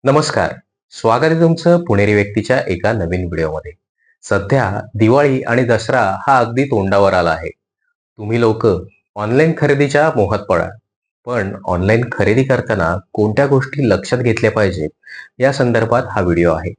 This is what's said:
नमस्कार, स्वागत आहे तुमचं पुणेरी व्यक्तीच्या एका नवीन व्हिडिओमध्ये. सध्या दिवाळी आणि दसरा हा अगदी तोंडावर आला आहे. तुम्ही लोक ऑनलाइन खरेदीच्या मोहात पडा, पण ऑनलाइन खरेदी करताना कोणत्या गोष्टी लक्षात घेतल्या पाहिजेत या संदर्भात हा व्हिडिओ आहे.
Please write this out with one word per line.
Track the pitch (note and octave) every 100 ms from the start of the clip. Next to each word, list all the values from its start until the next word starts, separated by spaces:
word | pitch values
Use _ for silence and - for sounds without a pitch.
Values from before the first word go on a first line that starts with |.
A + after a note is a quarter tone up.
| C3
नमस्कार, | C#3+ D3+ - E2+ - _ _ _
स्वागत | - A2+ A#2+
आहे | D#3 D#3+
तुमचं | E3 E3 E3+ F3
पुणेरी | F3 G2+ G#2
व्यक्तीच्या | G#2 G#2 G#2 G#2+ B2+ -
एका | F2 G#2
नवीन | A2+ E2+ F#2
व्हिडिओमध्ये. | F2+ E2+ D#2+ D#2 F2 - _ _ _ _
सध्या | - G2 F#2+ C3+ G#2+ G2 -
दिवाळी | G#2 A2 C3 C#3+ C3
आणि | C3 A#2
दसरा | A#2+ A2+ - C3 G2+ G2 -
हा | C3+
अगदी | A#2 A#2+
तोंडावर | C#3+ A#2+ G2 G2+ G2
आला | F#2 E2+
आहे. | D#2+ D#2+
तुम्ही | - _ _ _ _ _ _ G#2 A#2
लोक | A#2 A2 A#2 F2 D#2+ _ _ -
ऑनलाइन | G#2+ B2 D#3+ D#3+
खरेदीच्या | C#3+ C#3 C#3 D3 D#3 B2
मोहात | F#2+ G2+ -
पडा, | F2+ E2+ - _ _ _ _ -
पण | A#2+ G2 -
ऑनलाइन | - F2+ F#2 A2+ A#2+
खरेदी | - G2 A2+
करताना | C3 B2 - G#2+ E2 E2+ -
कोणत्या | - G#2+ G#2+ C#3
गोष्टी | C3+ B2+ C#3 C3
लक्षात | F#2 - B2
घेतल्या | A#2+ G#2+ A2+
पाहिजेत | A2 G2+ F#2 D2+ _ - - - _
या | B2+
संदर्भात | C#3 B2 A#2 A2 A#2+ B2+
हा | G2+
व्हिडिओ | F2 E2+ E2+
आहे. | D#2+ E2+